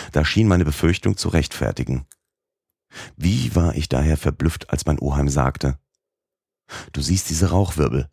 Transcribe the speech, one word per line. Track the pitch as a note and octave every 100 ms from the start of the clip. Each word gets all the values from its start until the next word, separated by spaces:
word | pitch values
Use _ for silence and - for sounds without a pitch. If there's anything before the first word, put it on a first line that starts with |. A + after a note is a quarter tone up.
| -
Da | D2
schien | D2+ A2+ G#2+
meine | F2+
Befürchtung | D2+ - E2+ F2+ G2+ G2
zu | -
rechtfertigen. | E2 D2+ - A1 - C2 C2 - _ _ _ _ _ _ _ _ - - -
Wie | E2+ A#2+ A#2+
war | F#2+ E2+
ich | - D2+
daher | C2 D2+ D2
verblüfft, | C#2+ C#2 D#2 - -
als | - -
mein | D2
Oheim | C#2+ C#2+ C#2+
sagte: | C2+ C2 - C2+ C#2 _ _ _ _ _ _ _ _ - - -
„Du | D2
siehst | C2+ F#2 -
diese | D#2+ G2
Rauchwirbel, | F#2 F2+ D#2 C2 C2 C#2